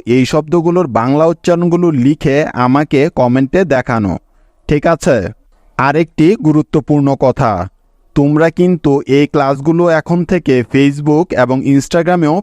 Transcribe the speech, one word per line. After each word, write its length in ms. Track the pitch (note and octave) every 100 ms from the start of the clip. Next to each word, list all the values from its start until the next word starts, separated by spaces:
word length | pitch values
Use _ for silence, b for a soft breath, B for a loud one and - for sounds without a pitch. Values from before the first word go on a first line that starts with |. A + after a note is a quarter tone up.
| -
এই 200 | B2+ B2+
শব্দগুলোর 640 | D#3 D3+ E3+ E3 F3 D#3+
বাংলা 380 | A2+ B2 C#3+ E3
উচ্চারণগুলো 680 | E3 - E3+ F3 F3 F3
লিখে 540 | C#3+ B2+ D#3 - C#3 D#3
আমাকে 560 | - B2 C#3 D3+ C#3 C#3+
কমেন্টে 560 | - B2 B2+ C3+ F3+ F#3
দেখানো, 520 | C3 - A#2 G2+ E2 _ _ _ _ -
ঠিক 200 | D3 F3
আছে? 420 | E3 F#3 B2 F#2 - _ _ _ -
আরেকটি 580 | C3+ D3+ E3 - D#3 A3
গুরুত্বপূর্ণ 800 | D#3 D3+ D3 D#3 - D3 C#3 C3+
কথা, 540 | C3 - B2+ F#2 F#2 _ _ _ _ -
তোমরা 340 | C#3+ D3+ E3
কিন্তু 520 | E3+ F3+ F3 D3+ C#3 -
এই 200 | C#3 C#3+
ক্লাসগুলো 600 | D#3 C#3 C#3 D3+ E3 F3
এখন 380 | D#3 - F3 E3+
থেকে 380 | F#3 D3+ B2+ A#2
Facebook 640 | C3+ C#3+ C#3+ D3 D3+ F3+ -
এবং 240 | B2 C3
Instagram-এও 840 | C3 C#3 - F3 E3+ F3+ D3+ F3